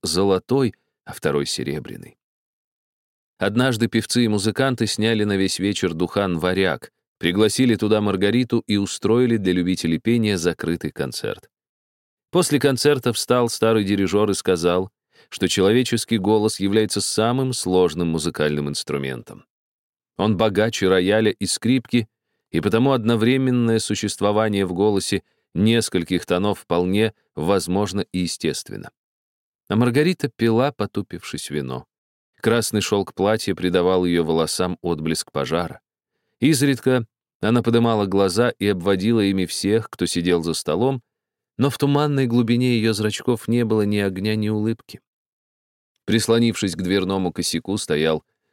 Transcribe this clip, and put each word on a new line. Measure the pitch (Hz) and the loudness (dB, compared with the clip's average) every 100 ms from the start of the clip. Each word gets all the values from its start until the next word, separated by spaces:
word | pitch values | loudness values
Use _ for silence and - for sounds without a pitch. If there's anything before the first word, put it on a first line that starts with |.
золотой, | 95 82 98 95 - 135 123 - _ _ | -4 0 2 2 0 0 0 -4 _ _
а | - | -20
второй — | - 78 71 71 | -6 -2 -2 -2
серебряный. | - 67 73 - 50 50 - _ _ _ _ _ _ _ _ _ _ _ - | -6 -6 -6 -8 -16 -18 -20 _ _ _ _ _ _ _ _ _ _ _ -6
Однажды | 98 107 131 113 113 | -2 0 0 0 0
певцы | 113 - 123 | 0 0 0
и | 117 | 2
музыканты | 104 104 107 135 123 110 | 0 0 0 0 0 -2
сняли | - 110 110 | 0 0 0
на | 104 98 | 0 0
весь | 95 - | 0 -2
вечер | 95 98 92 | -4 -2 -2
духан | 82 87 - 98 85 | -2 -2 0 -2 0
«Варяг», | 90 92 95 71 - _ _ _ | -2 0 0 -2 -8 _ _ _
пригласили | 87 92 107 - 127 107 | -2 2 2 2 2 2
туда | 107 107 | 2 2
Маргариту | 104 95 101 117 123 117 - | 2 0 0 0 0 -2 -2
и | 104 | -2
устроили | 98 - 101 117 123 117 | -2 -2 0 2 2 2
для | 95 | 0
любителей | 90 87 92 82 82 | 0 0 -2 -2 -2
пения | - 120 107 98 | 0 0 0 0
закрытый | 85 82 80 82 78 | -2 -2 -4 -4 -6
концерт. | - 69 - - - - _ _ _ _ _ _ _ _ | -6 -8 -6 -8 -10 -14 _ _ _ _ _ _ _ _
После | 175 175 143 | 0 2 2
концерта | 139 131 147 139 123 | 2 2 2 2 0
встал | 113 - 123 120 | -2 2 2 2
старый | - 113 113 | 2 2 2
дирижёр | 98 101 95 101 104 | 2 0 2 2 2
и | |
сказал, | 95 - 90 85 90 95 _ _ _ - | 0 0 2 2 0 -2 _ _ _ -16
что | - 92 | -4 -2
человеческий | - 95 117 127 117 - 113 | 2 4 4 2 -2 -2 -2
голос | 95 110 107 - | 2 2 2 0
является | 98 107 107 104 | 0 2 0 -2
самым | - - 113 127 131 | -4 0 0 0 -2
сложным | 123 92 92 90 78 85 | -4 0 4 2 2 -2
музыкальным | 80 80 78 73 73 71 | -2 -4 -2 -2 -2 -4
инструментом. | 71 - 71 67 64 - - _ _ _ _ _ _ _ - | -6 -6 -6 -6 -10 -14 -20 _ _ _ _ _ _ _ -2
Он | 104 98 | 0 2
богаче | 110 98 113 - 95 | 2 2 0 2 2
рояля | 92 92 107 110 | 2 2 2 2
и | - 98 | 0 -4
скрипки, | - 113 131 - 120 110 _ _ _ _ | -2 0 0 0 -2 -2 _ _ _ _
и | 78 | -2
потому | 95 110 135 | 0 2 2
одновременное | 131 110 117 113 131 131 123 117 113 | 2 2 2 2 2 2 0 2 0
существование | - 104 104 - 101 104 110 101 92 | -2 -4 -4 -2 0 2 2 0 0
в | |
голосе — | 90 104 98 - 95 - _ _ | 0 2 2 0 -4 -6 _ _
нескольких | 82 107 117 - 92 85 90 - | 0 2 2 0 -2 -2 -2 0
тонов | 90 101 98 | 0 0 -2
вполне | - 87 90 101 110 - _ | -2 -2 0 0 0 -4 _
возможно | - 80 98 85 92 101 98 - | -6 0 0 0 -2 -2 -4 -6
и | 90 | -4
естественно. | 85 - 82 69 - 52 50 - _ _ _ _ _ _ - | -6 -4 -4 -6 -8 -14 -16 -20 _ _ _ _ _ _ -4
А | 104 | 0
Маргарита | 123 120 160 180 139 | 2 2 0 0 -6
пила, | - 113 113 135 | -2 0 2 0
потупившись, | - 104 - 101 87 - 76 - | -2 -6 -6 -8 -12 -12 -12 -8
вино. | 73 65 64 - _ _ _ _ _ | -8 -6 -10 -12 _ _ _ _ _
Красный | 117 117 107 107 | 0 0 0 -2
шёлк | - 104 95 | 0 -2 -2
платья | - 98 110 - | -2 0 0 -2
придавал | 90 90 90 90 92 | -4 0 2 2 2
её | 90 85 | 2 0
волосам | 82 82 80 - 90 90 | 0 0 0 -2 -4 -4
отблеск | 90 82 78 80 - | -4 -4 -4 -4 -6
пожара. | 73 65 80 85 - _ _ _ _ _ - | -6 -4 -4 -4 -10 _ _ _ _ _ -2
Изредка | 131 147 143 131 - 127 113 _ _ _ | 2 2 2 0 0 0 -2 _ _ _
она | 104 120 | 0 2
подымала | 117 117 117 110 98 | 2 2 4 2 2
глаза | 95 98 92 120 | 2 2 2 0
и | - 101 | 0 -2
обводила | 95 87 98 104 117 | 0 0 0 2 2
ими | 98 95 90 | 2 0 -2
всех, | - 98 110 113 | -4 0 0 -2
кто | - 87 | -4 -4
сидел | 87 87 87 | -2 0 0
за | 82 | 0
столом, | 80 - 82 123 135 - _ _ _ _ - | -4 -2 0 0 -2 -8 _ _ _ _ -2
но | 135 | -2
в | - | 0
туманной | 185 143 147 139 127 | 2 2 2 2 2
глубине | 120 113 120 127 120 | 2 2 2 2 2
её | 110 | 0
зрачков | 104 107 107 - 120 - | 0 -2 -2 -2 -2 0
не | 120 | 0
было | 117 110 | 0 0
ни | 104 104 | 0 0
огня, | 101 95 104 | -2 -2 -2
ни | 110 107 | -2 -2
улыбки. | 107 110 113 - - _ _ _ _ _ _ _ _ _ _ | -2 -2 -4 -10 -20 _ _ _ _ _ _ _ _ _ _
Прислонившись | - 110 107 117 117 - 101 | -2 0 2 2 2 0 -4
к | 82 | -2
дверному | 90 98 92 98 90 | 0 0 0 -2 -2
косяку, | - 87 82 - 101 | -4 -4 -4 -4 -6
стоял | - 76 78 78 - _ _ | -2 0 0 -2 -6 _ _